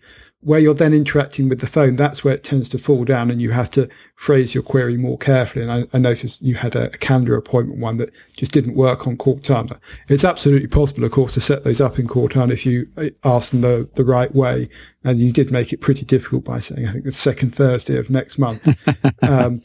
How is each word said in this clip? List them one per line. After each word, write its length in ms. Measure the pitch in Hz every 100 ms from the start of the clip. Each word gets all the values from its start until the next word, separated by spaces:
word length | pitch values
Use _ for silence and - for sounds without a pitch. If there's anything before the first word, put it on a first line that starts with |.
| _ - - _
Where 180 | 151 156
you're 160 | 151 147
then 180 | 160
interacting 560 | 151 139 147 139 - 135
with 120 | 127
the 60 | -
phone, 280 | 160 135 123
that's 280 | 143 143
where 120 | 139 127
it 80 |
tends 260 | - 139 117
to 80 | 123
fall 260 | - 135
down, 280 | 120 127 120
and 100 | 120
you 100 | 117
have 200 | 120 120
to 180 | - 127 - _ _
phrase 380 | - 139 123
your 80 | 127
query 340 | - 135 123 120
more 220 | 127 123
carefully. 480 | - 131 120 131 117
And 60 |
I, 140 | 120 120
I 60 | 131
noticed 460 | 127 117 120 -
you 120 | 131 120
had 200 | 120 120
a, 100 | 117
a 120 | -
calendar 380 | - 131 120 117
appointment 440 | - 123 123 -
one 180 | 117 113
that 140 | 113 _ _ -
just 160 | -
didn't 240 | 147 120 123
work 320 | 131 123 131
on 100 | 117
Cortana. 640 | 139 131 - 120 117 - - - -
It's 160 | 139
absolutely 440 | 185 165 147 139 131
possible, 360 | 151 143 143
of 80 | 117
course, 220 | - 127
to 80 | -
set 220 | - 139
those 180 | 127 120
up 160 | 131 -
in 80 | 117
Cortana 440 | 127 120 135 120
if 160 | 117 135
you, 200 | 123 - -
uh, 120 | 156 -
ask 260 | 139 120 -
them 120 | 127
the, 280 | 123 120 - -
the 100 | 127
right 280 | 123 127
way. 360 | 135 127 127 123 - - _
And 160 | 131 120
you 120 | 123
did 200 | 120 139
make 220 | 127 117
it 80 | -
pretty 240 | - 139 123
difficult 400 | 131 - 127 -
by 140 | 120
saying, 280 | - 131 117
I 60 |
think, 120 | 117 139
the 60 |
second 440 | 131 143 120 131 -
Thursday 420 | 139 123 - 127
of 140 | 120
next 260 | 131 - -
month. 300 | 127 110 160 -
<laughs> 0 | - - 135 -
Um, 400 | - 135 123 120